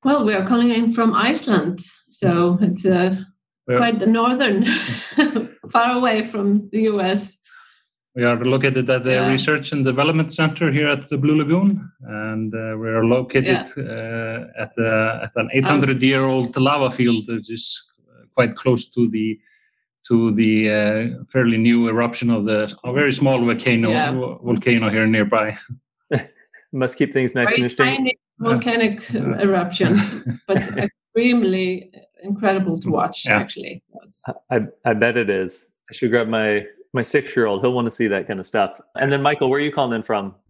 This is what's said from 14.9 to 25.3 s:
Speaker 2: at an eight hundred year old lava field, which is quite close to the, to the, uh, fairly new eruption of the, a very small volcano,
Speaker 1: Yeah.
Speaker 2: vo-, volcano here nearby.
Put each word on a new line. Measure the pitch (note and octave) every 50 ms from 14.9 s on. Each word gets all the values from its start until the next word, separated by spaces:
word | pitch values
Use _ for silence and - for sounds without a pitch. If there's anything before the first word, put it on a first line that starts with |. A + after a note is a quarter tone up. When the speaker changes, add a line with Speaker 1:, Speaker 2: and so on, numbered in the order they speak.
| A2 A2 A2 A2 A2+ A2+
Speaker 2:
at | A2 A2+ _
an | A#2+ A2 A2+ -
eight | C3+ C3+
hundred | - - C#3 C3+ C3+ C3 B2
year | B2+ C3 C3+ C3+ C3+
old | C3+ C3 C3 B2+ A#2 - C3+
lava | C3 C#3 D3 D3 C3+ B2 A2+
field, | - B2 A#2+ A#2 A2 G#2
which | A2 A#2 A2 G2+ -
is | A2+ A#2 - - - - - _ _ _ _ _ _ _ A#2 _ _
quite | - B2 A#2+ A#2
close | - - C3+ B2+ A#2+ - -
to | _ B2 A#2+ A2
the, | G#2 A2 A2 A2 A2 A2 _ _ _ _ _ _ _ _ _ _ _ _ _ -
to | A#2+ A#2 A#2 A#2
the, | G#2+ G#2 A2+ A2 A2 A2 A2 G#2+
uh, | G#2+ G#2+ G#2 G#2 G#2+ A2 A2+ A#2+ B2 B2 C3 _
fairly | _ C3 B2 A#2 A#2
new | A2+ A2+ A#2 A#2 A#2+ A#2 A#2
eruption | A2 A#2 A#2+ A#2 A#2 - B2+ A#2+
of | A#2 A2 G2+
the, | G#2+ G#2+ G#2+ G#2+ G#2 - - -
a | B2
very | B2+ C#3 D3 C#3 B2
small | C3+ C#3 C3+ C3+ B2+
volcano, | A#2+ A#2+ A#2 A#2 - B2+ A#2+ A2+ A#2 A2
Speaker 1:
Yeah. | G#2+ A#2+ - C#3+
Speaker 2:
vo-, | C3+ C3 B2+ C3 - - -
volcano | A#2+ A#2 G#2 - B2+ A#2+ A2+ A2 G#2+
here | G2+ A2 A2
nearby. | A2 A2 A2 G#2 G2+